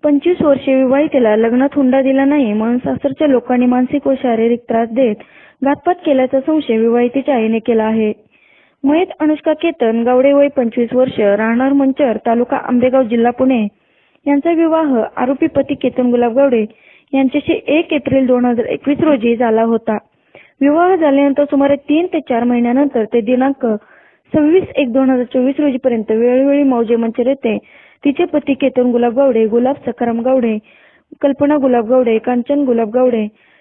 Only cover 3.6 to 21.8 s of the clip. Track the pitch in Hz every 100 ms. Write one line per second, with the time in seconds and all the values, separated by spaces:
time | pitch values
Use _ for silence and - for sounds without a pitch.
3.6 | 247 247 254 285 269 262 262 226 226 240
4.6 | - 226 226 233 254 208 - - - _
5.6 | 262 277 - 359 320 269 254 269 262 311
6.6 | 285 226 226 240 240 262 269 262 220 226
7.6 | 220 226 220 220 214 208 _ _ _ _
8.6 | _ _ 269 311 370 - 302 302 - 311
9.6 | 339 320 226 226 233 254 269 285 285 285
10.6 | 233 240 233 247 262 - 208 202 220 233
11.6 | 269 285 269 262 277 208 - 233 240 269
12.6 | - 247 254 262 240 233 233 240 262 254
13.6 | 208 _ _ _ _ _ 285 285 339 330
14.6 | 330 320 311 247 220 - 247 277 320 277
15.6 | 277 285 254 240 247 240 240 233 277 240
16.6 | 214 _ _ _ _ 269 269 294 285 330
17.6 | - 302 349 302 - 269 254 247 247 233
18.6 | 220 - - 285 311 277 233 233 240 220
19.6 | 226 226 226 214 _ _ _ - - _
20.6 | 277 302 359 370 311 277 285 277 285 285
21.6 | 277 285